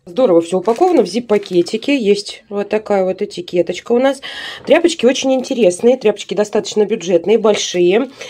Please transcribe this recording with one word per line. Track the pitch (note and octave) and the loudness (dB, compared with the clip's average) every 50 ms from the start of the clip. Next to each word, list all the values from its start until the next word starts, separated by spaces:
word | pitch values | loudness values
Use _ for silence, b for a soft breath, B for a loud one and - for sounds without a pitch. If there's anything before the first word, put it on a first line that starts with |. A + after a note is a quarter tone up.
| _ | _
Здорово | F3+ F3 B3 C4 G3 E3+ E3 | -8 -2 0 2 4 4 4
все | E3 - F#3 F#3 | 2 2 -4 -2
упаковано | - A3 A#3 - F4+ F#4 E4+ C4+ | 0 0 0 2 2 2 4 2
в | G3+ | 0
зип-пакетике. | F3 F3+ A#3+ A#3+ - G#3 G3+ G3+ - F3+ F3 F3 - - A3 - C#4 C#4+ | 0 -2 -6 -2 0 -2 -2 -2 0 0 0 0 0 -4 -6 -2 -2 -2
Есть | C4+ G#3+ G3 G3+ G3+ G3 - - - _ - | 0 2 2 0 0 -2 -10 -14 -18 _ -10
вот | G3+ G3+ G3+ G3+ | -8 -8 -4 -2
такая | G#3+ G#3+ G#3+ - G#3 G3 F#3 | -4 -4 -2 -2 -2 0 0
вот | F#3 F#3 - | -2 -2 -4
этикеточка | G#3 G3+ - - F3 - - F3 E3+ F#3 F3+ - - - | -6 -8 -8 -12 -12 -4 -2 -2 0 0 -4 -10 -4 -2
у | A#3 A#3+ | 0 2
нас. | C4 C#4 C4+ C4+ B B B B B B B B B | 2 0 0 -2 B B B B B B B B B
Тряпочки | - C#4 E4+ E4+ - - - A#3 | 2 2 4 4 0 0 2 2
очень | B3 C4 - - C4+ | 2 2 2 0 0
интересные. | C4 C4 B3 - C4+ A#3+ G#3 F3+ F3 - A#3 A#3+ C4 | 0 0 -2 -4 0 2 2 2 2 4 2 2 2
Тряпочки | B3+ - G#3+ G3+ - - - G3 | 4 2 0 0 -2 -6 -6 -2
достаточно | F#3+ G#3 G#3 - G#3 - - - G#3+ G#3 | -2 -2 0 -2 -4 -2 -2 -2 0 0
бюджетные, | F#3 A3 A3+ E3 F3+ F3+ - - F#3+ A3 A3 | 0 -2 -6 -2 0 0 0 2 2 2 4
большие. | G3 A3 G3+ - - - - F3+ F3 F3 F#3+ A#3 C#4 C4 B B B | 4 2 0 0 -2 -4 0 2 2 4 4 2 0 -2 B B B